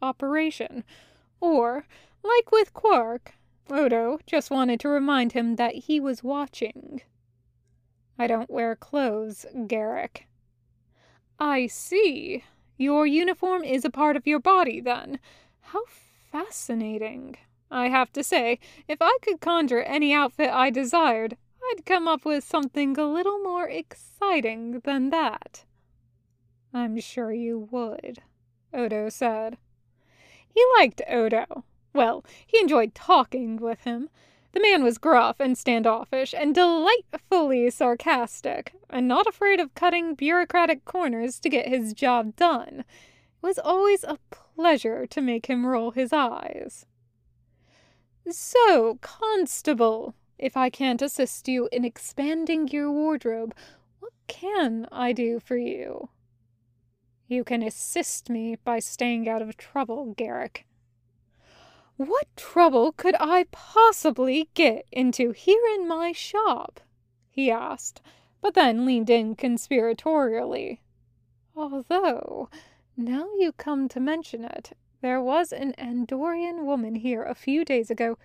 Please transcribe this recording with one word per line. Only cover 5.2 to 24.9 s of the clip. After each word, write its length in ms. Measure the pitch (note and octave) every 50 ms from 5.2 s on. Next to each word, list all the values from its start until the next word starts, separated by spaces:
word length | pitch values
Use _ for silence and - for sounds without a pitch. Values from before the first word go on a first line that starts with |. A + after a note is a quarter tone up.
| A#3+ A#3
him 240 | - B3+ A#3 A#3 A#3
that 180 | G#3 A#3+ A#3+ -
he 260 | D4 - - D4+ D4+
was 240 | C4+ C#4 B3+ - -
watching. 760 | B3 C#4 C#4+ C#4+ C4+ - - A#3 G#3+ - - - - C#4+ B3+ - _ _ _ _ _ _ _ _ _ _ _ _ _ _ _ _ _ _ _ _ _ _ -
"I 80 | A#3+
don't 240 | A#3 A#3 A3 A#3+ -
wear 240 | - - A#3 A3+ A3+
clothes, 720 | - - - - D4 C4+ A#3+ G#3 G#3+ A3 A3 G#3 - - - - C4 A3+
Garrick." 640 | G3+ A#3+ A3 G#3+ A3 A#3+ - - - - - - _ _ _ _ _ _ _ _ _ _ _ _ _ _ _ _ _ _ _ _ _ _ -
"I 260 | D4+ D4 C#4+ C4 B3
see. 760 | A#3 - - - - F4 G4 A4 F4 C4+ - - - - B3 - _ _ _ _ _ _
Your 300 | - C4 C#4 C#4+ D4 D4+
uniform 560 | D4 C#4+ D#4+ F4 F4+ F4 - - F#4 F#4 F#4 D#4+
is 200 | - B3+ C4 -
a 60 | D4
part 260 | - C4+ D4+ D4+ D4
of 120 | D4 -
your 120 | C#4+ D4+ D4
body, 400 | - F#4 G4 F#4 F4 C4 A3+ -
then. 400 | A#3+ B3 A#3+ - - - C#4 C4 _ - - _ _ _ _ _
How 260 | _ - - G4+ A#4+
fascinating. 1500 | - - - _ _ _ _ _ _ - D4 F4+ A4 - - - - A#3+ A3+ G#3+ G#3+ A3 G#3+ A3 A3 B3+ B3+ C4 C4+ - - _ _ _ _ _ -
I 180 | - B3 B3 B3
have 220 | C4 C4 B3+ - -
to 100 | - -
say, 340 | - F#4 D#4 A#3+ A#3 B3 - - - - - _
if 120 | - D4+ -
I 160 | D#4+ F4 B4 B4+
could 200 | - G#4+ F#4+ D#4
conjure 420 | - E4 E4+ E4+ D#4 B3 B3 A#3 -
any 280 | - C4+ D4+ D4+ C#4+
outfit 380 | C#4 D4 C#4+ B3+ - - D#4 C4
I 220 | - B3+ B3+ C#4
desired, 680 | A#3 C4 C#4 A#3+ E4 E4+ D#4+ C#4 A#3 A3 A3+ A3 A3+ - _ _ _ _ B4+
I'd 220 | B4+ A#4 F#4 D#4
come 220 | - F#4 F4+ E4
up 180 | E4 D#4+ - -
with 180 | D4+ D4+ C#4+ -
something 540 | - - D#4 C#4+ B3+ - D4 C#4+ C4+ C4+
a 80 | D4 D4+
little 320 | D4 D4 E4+ F#4 G4 G4+ G#4 G4+
more 260 | F#4 F4 F4+ F4+ -
exciting 1080 | - E4 D#4+ - - - - - - - G4+ G4+ F4+ D4+ A3+ A3 A3+ A3+ A#3 A#3 A#3+ B3+
than 320 | - C#4